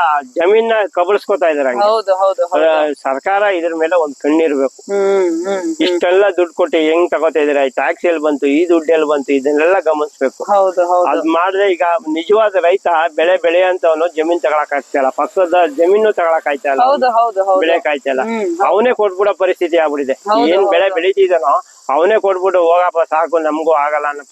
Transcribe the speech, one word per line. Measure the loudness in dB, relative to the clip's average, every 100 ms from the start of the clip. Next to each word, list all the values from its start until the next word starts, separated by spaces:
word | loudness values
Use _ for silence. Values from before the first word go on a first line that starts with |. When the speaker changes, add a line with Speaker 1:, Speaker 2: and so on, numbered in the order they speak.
| 2 0 -4
Speaker 1:
ಜಮೀನ | -2 2 2 2 0 -2
ಕಬಳಿಸ್ಕೊತಾ | -2 0 0 0 0 0
ಇದ್ದಾರೆ | 0 -2
ಹಂಗೆ. | 0
Speaker 2:
ಹೌದು, | 0 0 0
ಹೌದು, | 0 0 0 -2
ಹೌದು. | 2 2
Speaker 1:
ಆ, | 2 -2
ಸರ್ಕಾರ | -4 -6 -4 -2 0
ಇದ್ರ | 0 0 -2
ಮೇಲೆ | -2 0 0
ಒಂದ್ | -2
ಕಣ್ಣಿರ್ಬೇಕು. | -4 0 2 2 0 -2 -4 -6
Speaker 2:
ಹ್ಮ್, | -2 0 0 0
ಹ್ಮ್, | -4 -6 -6
ಹ್ಮ್. | -6 -4
Speaker 1:
ಇಷ್ಟೆಲ್ಲ | -2 0 0 2 2 0
ದುಡ್ಡು | -2
ಕೊಟ್ಟು | -2 -2 0
ಹೆಂಗ್ | 0 0 0
ತಗೋತಾ | 0 -2 0
ಇದಾರೆ, | 0 0 0
ಟ್ಯಾಕ್ಸ್ | -2 -4 -2 -2
ಎಲ್ಲಿ | 0
ಬಂತು, | -2 -2 0
ಈ | 0 2
ದುಡ್ಡು | 0 2
ಎಲ್ಲಿ | 0 2
ಬಂತು, | -2 0
ಇದನ್ನೆಲ್ಲ | -2 0 0 2 0
ಗಮನಿಸ್ಬೇಕು. | 0 -2 -4 -4 -6 -4
Speaker 2:
ಹೌದು, | -2 0 2 0 0
ಹೌದು. | 2 0
Speaker 1:
ಅದ್ | -2 -2
ಮಾಡ್ದೆ | -2 0 0 0
ಈಗ | 0 0 -2 -4
ನಿಜವಾದ | -6 0 2 2
ರೈತ | 0 0 0 0 0 -2 0
ಬೆಳೆ | 0 2
ಬೆಳೆಯಂತವನು | 2 2 2 0 0 0 -2 -2
ಜಮೀನ್ | -2 0
ತಗೊಳಕ್ | 0 -2 -2
ಆಗ್ತಾ | -6 -4 -2
ಇಲ್ಲ, | -2
ಪಕ್ಕದ | -2 -4 -2 0 2 2
ಜಮೀನು | 2 2 2 2
ತಗೊಳಕ್ | 0 0 0 -2
ಆಗ್ತಾ | -4 -2
ಇಲ್ಲ. | 0
Speaker 2:
ಹೌದು, | 2 2 0
ಹೌದು, | 0 0 0
ಹೌದು. | 0 2
Speaker 1:
ಬೆಳೆಯಕ್ | 2 0 -2
ಆಗ್ತಾ | -4 -4
ಇಲ್ಲ. | -4
Speaker 2:
ಹ್ಮ್, | -4 -4
ಹೌದು. | -4 -2
Speaker 1:
ಅವನೇ | 0 2 0
ಕೊಟ್ಬಿಡೋ | 0 -2 0 -2
ಪರಿಸ್ಥಿತಿ | 0 -2 -2 0 0
ಆಗ್ಬಿಟ್ಟಿದೆ. | 0 -2 -4
Speaker 2:
ಹೌದು, | -4 -2 0 2
Speaker 1:
ಏನ್ | 2 2
ಬೆಳೆ | 2
Speaker 2:
ಹೌದು. | 0
Speaker 1:
ಬೆಳೀತಿದಾನೋ | 0 -2 2 2 2 0 -2 -4 -14 -4
ಅವನೇ | 0 2 2
ಕೊಟ್ಬಿಟ್ಟು | 0 0 0 2
ಹೋಗಪ್ಪ | 2 2 2 0 -2
ಸಾಕು | -2 0 -2
ನಮಗೂ | -2 -2 0
ಆಗಲ್ಲ | 0 0 -2 -4
ಅನ್ನೋ | -8 -6